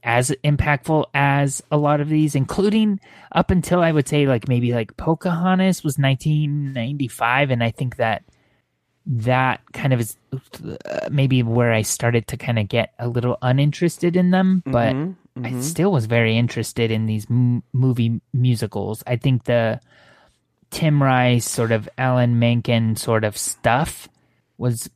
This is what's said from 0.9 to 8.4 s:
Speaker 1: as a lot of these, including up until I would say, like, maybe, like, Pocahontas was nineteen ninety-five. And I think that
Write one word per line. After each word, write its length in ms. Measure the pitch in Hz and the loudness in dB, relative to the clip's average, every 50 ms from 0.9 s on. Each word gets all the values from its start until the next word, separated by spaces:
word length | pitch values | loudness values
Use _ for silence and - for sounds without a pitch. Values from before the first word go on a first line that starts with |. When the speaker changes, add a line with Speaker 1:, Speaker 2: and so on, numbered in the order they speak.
| 160 156 143 - _ | 0 0 0 0 _
Speaker 1:
as 500 | 139 139 139 139 143 143 139 135 - - _ | 0 2 2 4 2 2 0 -2 -6 -6 _
a 60 | - | -2
lot 240 | 151 147 147 147 147 | 0 2 2 2 0
of 80 | 147 151 | 0 0
these, 260 | 156 156 156 151 143 | 0 2 2 2 2
including 640 | 139 135 - - - 190 208 208 220 220 214 202 196 _ - - - - - - | 0 -2 -2 -2 0 0 2 2 2 2 0 0 -4 _ -16 -20 -20 -20 -4 -2
up 180 | - 175 - | -2 0 2
until 320 | 190 180 160 - 175 180 170 | 0 0 0 0 0 2 2
I 100 | 165 156 | 2 2
would 160 | 151 135 - | 0 0 0
say, 180 | - 147 143 | 0 0 2
like, 220 | 135 131 120 - - | 2 0 0 0 0
maybe, 240 | 127 120 120 120 120 | 0 0 0 0 0
like, 240 | 120 113 - - | -2 -4 -4 -8
Pocahontas 880 | - - - 165 - - 185 175 165 175 185 185 185 190 190 180 - - | -8 -2 -2 -2 -2 -2 -4 -2 0 0 2 2 2 2 2 0 0 -2
was 140 | 156 135 - | -4 -2 0
nineteen 760 | 139 135 135 127 - 151 151 151 151 147 143 147 143 135 135 | 0 0 0 0 0 0 0 0 0 -2 -2 -4 -4 -4 -6
ninety-five. 760 | 127 113 123 143 143 139 117 - - 117 117 123 135 143 135 | -6 -6 -6 -4 -4 -6 -6 -4 -2 0 2 2 2 2 2
And 120 | 131 117 117 | 2 0 0
I 80 | 117 | -2
think 260 | 110 - 139 123 - | -2 -2 -6 -6 -2
that 260 | - 120 113 107 - _ _ _ _ | -2 -2 -2 -2 -4 _ _ _ _